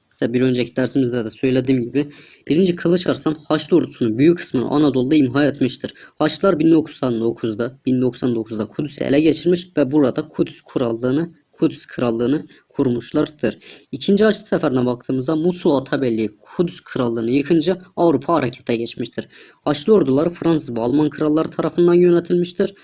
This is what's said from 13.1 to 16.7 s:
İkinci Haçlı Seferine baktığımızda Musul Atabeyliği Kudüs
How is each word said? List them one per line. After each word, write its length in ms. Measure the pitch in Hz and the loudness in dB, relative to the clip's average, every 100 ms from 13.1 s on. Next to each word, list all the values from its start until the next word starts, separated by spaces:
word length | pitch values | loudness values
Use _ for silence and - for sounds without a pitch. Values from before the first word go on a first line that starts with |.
| 151 147 - 120 - - - _ | -2 -2 -2 -4 -4 -14 -20 _
İkinci 320 | 120 - 196 | -6 0 4
Haçlı 220 | 214 202 - | 4 2 -2
Seferine 400 | 170 160 127 123 | -2 0 0 -2
baktığımızda 500 | 123 - 131 131 160 | -4 -4 -4 -2 -2
Musul 400 | 170 180 185 139 | -2 0 0 0
Atabeyliği 600 | 135 139 131 110 107 - | 0 -2 -2 -2 -4 -6
Kudüs 400 | - - 170 | -10 -4 -4